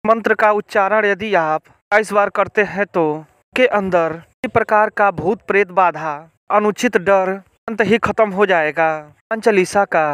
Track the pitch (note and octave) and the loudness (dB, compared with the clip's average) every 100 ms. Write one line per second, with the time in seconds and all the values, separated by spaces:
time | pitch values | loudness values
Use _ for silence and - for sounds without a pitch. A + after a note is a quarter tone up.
0 | G#3+ A3+ A3 G#3+ G#3+ G#3 - G#3+ F#3+ G#3+ | 0 0 0 2 2 0 -2 -2 0 0
1 | G#3 F#3+ G#3+ F#3 D#3 D#3 _ _ _ G#3 | 0 -2 0 0 0 -4 _ _ _ -2
2 | G#3+ G3+ G3+ - F#3+ - F#3+ F3+ G3+ F#3 | 0 0 0 -2 -2 0 -2 -2 -4 0
3 | D#3 D#3 D#3 _ _ - B3+ G#3 F#3+ F3 | -2 -2 -12 _ _ 0 0 0 0 0
4 | E3 D#3+ - _ A#3 A#3 A3 G#3+ G#3+ - | 0 -6 -14 _ -4 -2 0 0 0 0
5 | G3+ F3 D#3+ A3+ - G3 F#3+ F3+ F3+ D3+ | 0 0 -4 -4 -2 0 0 2 0 0
6 | D#3+ D3 D#3+ _ _ G3+ G#3 - B3 G3+ | -8 -8 -14 _ _ 0 0 -2 -2 0
7 | F3+ G3 F#3 G3 _ _ - A3 G3 A3+ | 2 2 0 -6 _ _ -10 -4 0 2
8 | - G#3 G#3+ F#3+ G3+ F3 D#3 D3+ D#3+ D#3 | 0 0 0 2 2 2 0 0 -2 -2
9 | D3+ _ _ A3+ A3+ G3+ F3+ G3+ G3 E3+ | -12 _ _ -2 2 2 2 0 0 0
10 | D3+ | 0